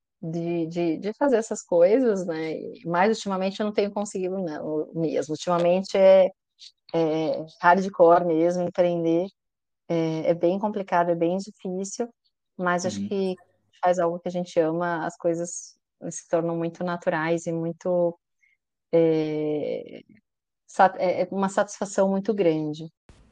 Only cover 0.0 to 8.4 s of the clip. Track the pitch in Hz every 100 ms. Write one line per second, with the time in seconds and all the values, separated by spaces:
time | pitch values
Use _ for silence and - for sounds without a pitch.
0 | _ _ 165 165 170 170 160 170 170 156
1 | 190 214 285 233 220 214 - 175 175 233
2 | 254 196 175 160 160 156 - - 165 170
3 | 202 220 202 190 190 196 208 208 202 202
4 | 208 202 185 190 175 151 156 156 156 165
5 | 165 - 143 156 - 175 175 180 190 202
6 | 190 190 185 - _ _ - _ _ 165
7 | 165 160 156 - 160 - 175 180 190 -
8 | 170 175 180 160